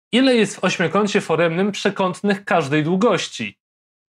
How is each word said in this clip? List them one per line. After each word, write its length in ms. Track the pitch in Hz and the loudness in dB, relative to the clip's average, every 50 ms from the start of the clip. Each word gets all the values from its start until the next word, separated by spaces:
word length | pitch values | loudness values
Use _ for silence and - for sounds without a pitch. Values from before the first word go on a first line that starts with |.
| _ _ | _ _
ile 220 | 202 247 269 262 247 | 0 2 4 4 4
jest 220 | 226 202 196 - | 2 2 0 -2
w 80 | - 196 | -2 -2
ośmiokącie 560 | 175 - - 175 156 - 202 214 196 - 190 | -2 0 0 0 0 0 0 0 0 0 -2
foremnym 520 | - - 160 151 175 165 165 180 196 208 | -2 0 0 0 0 0 0 0 -2 -2
przekątnych 720 | 196 - - 202 202 - 190 185 165 - - 202 196 196 - | -2 -2 -2 -2 -2 -2 -2 -4 -4 -2 -2 -2 -2 -2 -2
każdej 400 | - 196 170 143 131 151 151 147 | 0 0 0 0 0 0 0 0
długości. 760 | 165 190 185 240 233 180 - - - - - 110 101 - _ _ _ _ _ _ _ _ _ _ | 0 0 2 2 2 2 0 -2 -6 -10 -10 -10 -10 -12 _ _ _ _ _ _ _ _ _ _